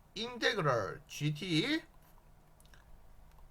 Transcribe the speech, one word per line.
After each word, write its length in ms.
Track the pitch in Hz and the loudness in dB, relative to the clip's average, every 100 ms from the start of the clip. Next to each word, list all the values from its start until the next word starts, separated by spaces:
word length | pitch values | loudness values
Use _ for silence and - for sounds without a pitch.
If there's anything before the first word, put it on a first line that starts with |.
| - | -16
인테그럴 880 | - 226 240 262 220 147 120 92 71 - | -10 -8 0 2 2 2 2 0 -4 -12
지티 760 | - 147 151 190 156 240 320 - - - - - - - - - - - - - - - - - | -4 -2 -2 2 2 4 0 -4 -18 -20 -20 -20 -20 -20 -20 -20 -20 -20 -20 -20 -20 -20 -20 -20